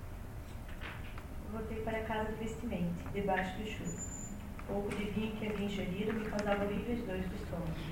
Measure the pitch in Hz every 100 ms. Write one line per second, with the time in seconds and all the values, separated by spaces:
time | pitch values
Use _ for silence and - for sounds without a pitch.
0 | - - - - - - - - - -
1 | - - - - - 220 214 220 220 220
2 | 220 220 220 226 226 - 240 190 175 170
3 | - 202 190 190 - - 208 - - -
4 | - - - - - - - 202 208 -
5 | 208 214 220 - 214 196 202 185 185 196
6 | 220 220 208 208 208 202 196 208 - 226
7 | 190 185 185 - - 175 - - -